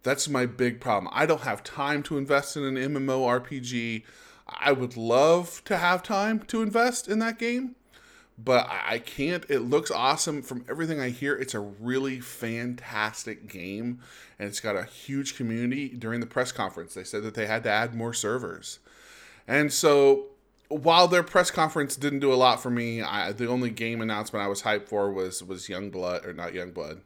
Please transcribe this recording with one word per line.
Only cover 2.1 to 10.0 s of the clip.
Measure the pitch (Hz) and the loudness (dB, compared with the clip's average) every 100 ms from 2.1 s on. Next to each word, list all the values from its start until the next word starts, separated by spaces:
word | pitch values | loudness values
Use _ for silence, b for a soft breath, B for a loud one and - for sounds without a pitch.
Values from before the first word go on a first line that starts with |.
| 147 | -4
invest | 139 143 143 156 | 2 2 2 -6
in | |
an | 139 131 | -4 -2
M | 135 143 | -2 -2
M | 135 | 0
O | 131 123 | 2 2
R | 127 | 0
P | 123 135 | -2 -10
G. | 123 123 117 110 B B B B - | -6 -4 -4 -6 B B B B -16
I | - 139 | -2 2
would | 131 123 120 | 2 0 -4
love | 113 120 156 175 170 - - | 2 6 6 4 2 -12 -4
to | 190 | 0
have | 175 180 | 2 2
time | 180 196 214 220 | 0 0 0 -2
to | - 226 | -2 -2
invest | 214 226 240 247 - | 2 4 2 0 -2
in | 214 | 0
that | 226 226 | 0 -2
game, | 233 247 254 - _ b b b b - | -2 -2 -4 -10 _ b b b b -8
but | 113 123 - | 2 2 2
I, | 95 - | -4 -2
I | 113 | -4
can't. | - - 143 175 - | -6 -4 -4 -4 -2
It | 127 | -2
looks | 120 147 160 | 2 0 0
awesome. | - | 0